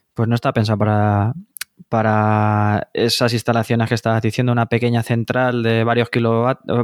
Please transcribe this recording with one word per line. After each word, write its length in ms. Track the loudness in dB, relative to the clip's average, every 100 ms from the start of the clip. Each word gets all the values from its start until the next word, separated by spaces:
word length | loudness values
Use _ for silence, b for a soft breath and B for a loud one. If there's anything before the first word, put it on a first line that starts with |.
| B
pues 140 | -4 0
no 80 | 0
está 160 | 0
pensado 260 | 0 0 0
para, 540 | 2 2 2 2 0 -4 -14 -18 -20 _ -4
para 1000 | 0 2 2 2 2 2 2 2 0 -2
esas 400 | -2 -2 0 0
instalaciones 560 | -2 -2 -2 0 -2 0
que 80 | -2
estabas 260 | 0 0
diciendo, 300 | 0 -2 0
una 140 | 0 0
pequeña 360 | 0 0 -2
central 600 | 0 -4 -2 -2 0 0
de 180 | 0 0
varios 300 | 2 0 0
kilovat-, 480 | 0 0 2 0 -4 -2 -2